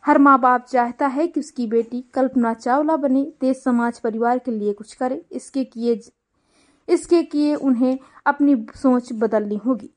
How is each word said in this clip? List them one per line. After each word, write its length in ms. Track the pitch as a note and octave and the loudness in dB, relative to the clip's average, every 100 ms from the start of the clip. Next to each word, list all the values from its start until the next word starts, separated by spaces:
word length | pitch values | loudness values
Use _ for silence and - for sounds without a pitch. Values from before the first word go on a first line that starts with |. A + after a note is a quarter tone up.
| - | 2
हर 120 | D4 | 4
माँ 220 | C#4+ C4+ | 6 6
बाप 240 | B3 B3 | 4 0
चाहता 420 | B3 B3+ A#3+ B3 C#4+ | 0 -2 -2 -2 -4
है 200 | C4 E4+ | -2 -2
कि 140 | D#4 | -4
उसकी 260 | - - A#3 | -8 -8 -2
बेटी 380 | A3+ A3+ B3 B3+ | -2 -2 -8 -8
कल्पना 400 | C4 C4 C4+ A#3 | -4 -2 0 -2
चावला 420 | A3+ B3+ C4 D4+ D#4 | -2 -2 0 0 0
बने, 360 | C#4 C4 C#4 - | 0 0 -2 -4
देश, 160 | C4 C4 | -2 -2
समाज, 420 | C4 A#3+ A#3 A#3 | 0 0 -2 -4
परिवार 400 | A#3 A3 A#3 B3 | -6 -2 -2 -2
के 120 | B3 | -4
लिए 220 | A3 G#3 | -4 -4
कुछ 220 | G3+ G#3 | -6 -12
करे। 300 | - B3+ C#4 - | -8 -6 -6 -10
इसके 320 | B3+ - C#4 | -14 -8 -6
किए, 360 | C4 A3+ A#3 A3+ - _ _ _ _ _ _ _ - | -6 -4 -2 -2 -6 _ _ _ _ _ _ _ -2
इसके 340 | E4+ - E4+ | -2 2 0
किए 320 | D#4+ D4 D4 | 2 -2 0
उन्हें 440 | D4 C#4 A#3+ B3+ C4 - - - | 0 0 2 0 -2 -8 -4 -2
अपनी 400 | C#4+ C#4+ C4+ A3 - | 2 2 2 -2 -4
सोच 260 | C4+ B3 B3 | 0 0 -2
बदलनी 440 | A3+ A3+ A3 G#3 G#3 | -4 -2 -2 -2 -4
होगी। 340 | G#3+ B3+ - | -4 -4 -6